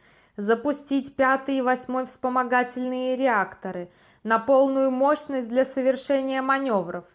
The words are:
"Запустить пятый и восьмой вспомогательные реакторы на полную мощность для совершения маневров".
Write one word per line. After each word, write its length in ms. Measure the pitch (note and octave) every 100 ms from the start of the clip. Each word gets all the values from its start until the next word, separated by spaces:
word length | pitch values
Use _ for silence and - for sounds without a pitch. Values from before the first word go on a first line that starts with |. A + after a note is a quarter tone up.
| _ _ _ -
"Запустить 800 | G#3 A3+ C#4+ C#4+ - C#4 C4+ -
пятый 420 | C4 C4+ C4+ C4+
и 40 |
восьмой 440 | B3+ B3 B3+ B3+ B3+
вспомогательные 1120 | - B3+ B3+ A#3+ B3 B3 B3+ B3+ B3+ B3+ B3+
реакторы 720 | C4 G#3+ F#3 - F#3 F3+ F3 _ _ _
на 140 | G#3+ A3+
полную 520 | A#3 C4+ C4+ C4+ C4+
мощность 580 | B3+ C#4 D4 D4 C4 A3+
для 140 | B3
совершения 800 | C4 C4+ B3+ B3+ - C#4 C4+ C4+
маневров". 640 | C4 C4+ C4+ G3+ E3+ F3 -